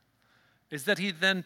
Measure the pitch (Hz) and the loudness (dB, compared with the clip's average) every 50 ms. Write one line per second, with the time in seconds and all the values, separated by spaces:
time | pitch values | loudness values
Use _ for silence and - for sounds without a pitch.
0 | _ _ _ _ _ _ _ _ _ _ _ _ _ _ 156 143 131 196 202 165 | _ _ _ _ _ _ _ _ _ _ _ _ _ _ -12 -4 -2 0 0 0
1 | 190 202 170 156 185 190 190 180 - | 0 -4 -2 2 2 2 2 2 -2